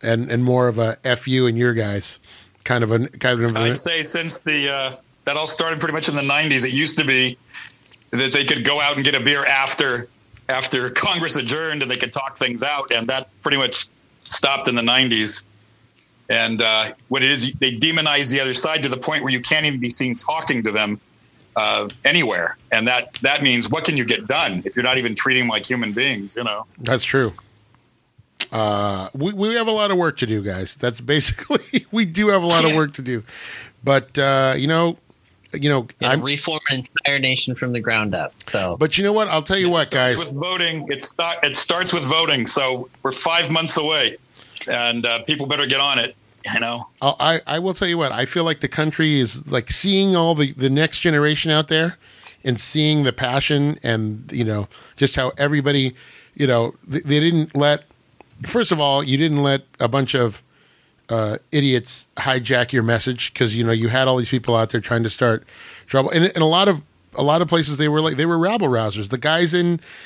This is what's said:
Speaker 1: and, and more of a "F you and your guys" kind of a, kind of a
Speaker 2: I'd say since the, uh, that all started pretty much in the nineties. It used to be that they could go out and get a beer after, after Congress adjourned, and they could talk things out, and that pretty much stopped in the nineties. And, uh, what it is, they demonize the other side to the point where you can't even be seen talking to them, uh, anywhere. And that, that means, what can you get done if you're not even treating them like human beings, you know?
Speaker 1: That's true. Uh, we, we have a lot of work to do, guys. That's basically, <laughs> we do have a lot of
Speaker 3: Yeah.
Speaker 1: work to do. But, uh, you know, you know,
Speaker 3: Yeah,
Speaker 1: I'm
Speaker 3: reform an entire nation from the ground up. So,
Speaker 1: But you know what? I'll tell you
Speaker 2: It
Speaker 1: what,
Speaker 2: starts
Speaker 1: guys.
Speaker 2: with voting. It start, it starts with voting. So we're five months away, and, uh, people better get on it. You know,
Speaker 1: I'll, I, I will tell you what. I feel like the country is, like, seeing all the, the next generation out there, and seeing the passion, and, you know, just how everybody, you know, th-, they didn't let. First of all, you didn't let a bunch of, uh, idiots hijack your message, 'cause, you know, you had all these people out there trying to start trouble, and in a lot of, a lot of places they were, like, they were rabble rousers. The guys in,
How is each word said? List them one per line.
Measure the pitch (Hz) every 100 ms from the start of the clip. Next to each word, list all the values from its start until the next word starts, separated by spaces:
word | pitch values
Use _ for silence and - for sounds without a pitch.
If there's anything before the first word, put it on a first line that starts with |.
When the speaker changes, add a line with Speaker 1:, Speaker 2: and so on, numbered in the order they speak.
Speaker 1:
and, | 113 117 120
and | 117
more | 123 127 123
of | 113
a | 113 117
"F | 131 123 -
you | 131 123
and | 113
your | 123
guys" | 113 104 101 - - - - - _
kind | - 123
of | 113
a, | 113 127
kind | - 127 123
of | 117 110
a |
Speaker 2:
I'd | 113 127
say | 170 165
since | 147 170 165 -
the, | 160 151 139
uh, | 139 131 131 _ _ -
that | 143
all | 156
started | - 165 160
pretty | 160
much | 156 151
in |
the | 147
nineties. | 139 143 156 135 131
It |
used | 131 151 -
to | 143
be | 131 127 123 - - - - - - _
that | 117 131
they | 143 139
could | 147
go | 120 147
out | 143 139
and |
get | 139 139
a |
beer | 131 143
after, | 135 135 135 - 139 120 117 _ _ - -
after | 131 - 127 123
Congress | 123 208 175 165 147
adjourned, | 120 151 160 151
and | 131
they | 123
could | 120
talk | 143 135 -
things | 127 120
out, | 139 143 135
and | 120 117
that | 131 - -
pretty | 156 139
much | 127 - - _ _ _ -
stopped | - 139 139 -
in | 120
the |
nineties. | 117 127 131 113 110 - - _ _ _ _ _ - _ -
And, | 113 113 110
uh, | 113 110 110 - -
what | 131
it | 131
is, | 139 135
they | - 131
demonize | 117 160 165 151 143 135
the | 135
other | 135
side | 123 160 156
to | 139
the | 123
point | - 156
where | 135
you | 127
can't | - 156 151
even | 135
be | 120
seen | - 127 117
talking | - 156 - 123
to | 110
them, | 107 104 104 _ - - - - -
uh, | 107 107 104 - 135
anywhere. | 165 123 90 85 - -
And | 113 117
that, | 123 120 -
that | 135 143
means, | 139 120 107
what | 151
can | 151 147
you | 117
get | 113 107
done | 143 147 90
if | 98 -
you're |
not | 127 131
even | 117 104
treating | 139 127
them | 120
like | 107 -
human | 123 110
beings, | 104 139 113 101 117
you |
know? | 117 104 110 -
Speaker 1:
That's | 120 123
true. | - 139 117 - - _ _ _ _ _ _ _ _ - -
Uh, | 110 107 101 101 95 95
we, | 135 170
we | 208 208 233
have | 226
a |
lot | 214 208
of | 185
work | 165 -
to | 117
do, | 107
guys. | 101 92 92 -
That's | 123 117
basically, | 120 151 - - - 294 - 262 -
<laughs> |
we | 226 196
do | 170 208
have | 196
a | 170
lot | 165 160
of |
Speaker 3:
Yeah. | 156
Speaker 1:
work | 151
to | 143
do. | 127 120 107 - - - - _
But, | 135 139 - -
uh, | 139 135 135 135
you | 156
know, | 165 170 170 _ _ _ _ _
you | 151 143
know, | 139 113 -
Speaker 3:
Yeah, | 123
Speaker 1:
I'm | 139
Speaker 3:
reform | 135 143 - 156 -
an | 131 123 135 143
entire | 139
nation | 131 131 - 123
from | 127
the | 120
ground | 113 113 104 90
up. | 71 - -
So, | 107 92 87
Speaker 1:
But | 156 185
you |
know | 202
what? | 214 208
I'll | 160
tell | 147 196
you | 180
Speaker 2:
It |
Speaker 1:
what, | 170 143
Speaker 2:
starts | 135 127 120
Speaker 1:
guys. | 151
Speaker 2:
with | 139
voting. | 175 185 170 160 143
It | 135
start, | - - 170 170
it | 147 131
starts | - 170 180
with | 175 135
voting. | 160 175 135 110
So | 147 131 127 120 -
we're | 135
five | 131 165 170 151
months | 160 165 165
away, | 151 156 120 - _ - - - -
and, | 123 120 117 117
uh, | 117
people | 117 151 139
better | 147 139
get | 135
on | 139 131
it. | 117 - _ _ 107
You | 107
know, | 117 120 - -
Speaker 1:
I'll, | 139 -
I, | 147 165 -
I | 151
will | 185
tell | 175 180
you | 170
what. | 143
I | 110 -
feel | 175 165
like | 151
the | 139
country | - 156 151 156 147
is, | 117 127 147
like, | 131 -
seeing | - 196 190 196 180
all | 165 156
the, | 139
the | 131 131
next | 135 156 -
generation | 175 147 147 147 160
out | 151 151
there, | 156 170 - - - - - 131
and | 117
seeing | - 156 151 151
the | 135
passion, | - 127 135 - 147 143 151
and, | 120 113 107 107 -
you | - 113
know, | 104 101 - - -
just | 139 -
how | 127 -
everybody, | 143 151 139 143 131 123 - - - -
you | 139
know, | 120 117 - -
th-, | 139
they | 143 147
didn't | 165 170 151 143
let. | 147 147 - _ _ _ - - -
First | 240 226
of | 160
all, | 143 139
you | 143 135
didn't | 160 147
let | 143 139 - -
a | 117
bunch | 135 131 135
of, | 117 - _ _ _ _ _ _ -
uh, | 113 107 - _
idiots | 151 139 123 117 - - -
hijack | 135 131 113 127 123
your | 131
message, | 113 117 - 123 -
'cause, | - 120
you | 113 113
know, |
you | 113 113
had | 127 131
all | 127
these | 117
people | 131 117 117
out | 113
there | 120
trying | - 117
to | 113
start | - 123 110 - - - - -
trouble, | 135 135
and | 165 180
in | 175
a | 156
lot | 170 202
of, | 160 - _ _ -
a |
lot | 143 160
of | 170
places | 170 151 143
they | 151
were, | 151
like, | 160 139
they | 165
were | 170
rabble | 175 226 160
rousers. | 117 110 101 101
The | 123
guys | 147 165 175
in, | 175 175 170 - -